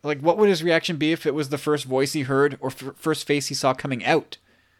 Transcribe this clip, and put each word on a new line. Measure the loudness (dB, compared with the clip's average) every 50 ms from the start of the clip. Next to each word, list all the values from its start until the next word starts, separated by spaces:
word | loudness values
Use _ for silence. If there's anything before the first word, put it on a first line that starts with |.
Like, | -4 -4 -6 0
what | 2 2 4 6
would | 4 4
his | 4 2
reaction | 2 2 2 2 2 -2 -2
be | 0 0 0
if | 0 0 0
it | -2 -2
was | -2 -2 -2
the | -4 -4
first | 0 0 0 0 0
voice | -2 0 0 0 0 0
he | -4
heard | -2 0 2 4 4 2 0 -2
or | -6 -6
f-, | -6 -6 -12 -14 -14
first | -4 -2 -2 -2 -2 0
face | -2 0 0 0 -4
he | -6
saw | 0 0 0 0
coming | 0 -2 -6 -6 -4 0
out? | 2 2 2 0 _ -18 _ _ _ _ _ _ _ _ _